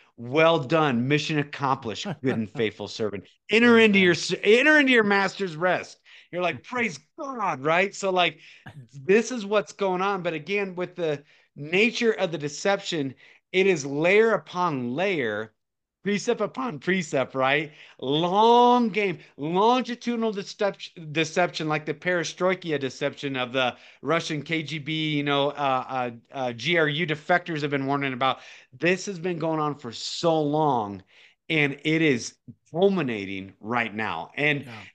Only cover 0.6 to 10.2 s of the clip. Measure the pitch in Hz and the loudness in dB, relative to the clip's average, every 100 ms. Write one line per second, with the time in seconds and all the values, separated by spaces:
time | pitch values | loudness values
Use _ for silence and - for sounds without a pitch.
0.6 | 127 160 151 117 127 147 147 156 143 - | 2 2 2 2 2 0 0 -2 -4 -4
1.6 | 139 131 113 98 - - 127 113 107 - | -2 -2 -4 -8 -8 -4 -2 -2 -4 -2
2.6 | 110 - 101 - 107 98 - _ - 220 | -4 -4 -10 -6 -6 -6 -14 _ 0 4
3.6 | 240 226 220 196 185 165 - 185 196 233 | 8 8 8 6 6 4 -2 0 4 6
4.6 | 294 302 269 240 208 196 190 - 190 156 | 6 6 6 4 4 2 0 -2 -6 -2
5.6 | 180 143 92 - _ - _ 170 175 160 | 0 0 -4 -16 _ -20 _ -4 -4 -4
6.6 | - 247 226 151 _ - 277 247 196 139 | -8 -4 -4 -6 _ -14 -10 -4 -4 -2
7.6 | 143 170 196 - 196 185 175 147 - - | 0 0 0 -4 -2 2 0 -2 -16 -20
8.6 | - - 123 143 139 214 233 247 196 208 | -20 -20 -20 -6 2 4 2 -6 -2 -2
9.6 | 202 - 196 180 196 196 | -2 -4 -2 0 -2 -2